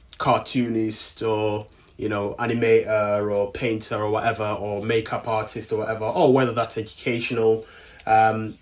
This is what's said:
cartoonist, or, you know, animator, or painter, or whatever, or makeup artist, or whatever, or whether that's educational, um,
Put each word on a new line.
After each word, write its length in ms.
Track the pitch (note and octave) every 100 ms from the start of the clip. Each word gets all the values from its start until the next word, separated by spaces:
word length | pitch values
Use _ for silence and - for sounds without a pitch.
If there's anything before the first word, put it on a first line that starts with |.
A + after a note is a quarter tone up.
| _ -
cartoonist, 1080 | - A2+ - C3 A#2+ A2+ A2 G#2+ - -
or, 420 | A2+ G#2+ G#2+ G#2 G#2+ _ _ -
you 140 | G#2+
know, 260 | G#2 G2+ -
animator, 960 | A#2 A#2 A2+ A2+ G#2+ G#2+ G#2 G#2 G#2
or 180 | G2+ G2+
painter, 440 | - B2 A2 - G#2+
or 140 | G#2
whatever, 320 | G#2+ A2+ A2
or 400 | G#2+ G#2 G2+ G2+
makeup 440 | G#2+ A#2 A2 A#2 -
artist, 440 | A2 A2 A#2 G#2+
or 80 | A2
whatever, 240 | G#2+ A2
or 300 | G#2+ F#3 D3
whether 180 | C3 B2+
that's 260 | A2+ A2+ -
educational, 880 | G#2 - - A#2 - A#2+ A2 A2 - - - - -
um, 500 | A2 A2 A2 A2 -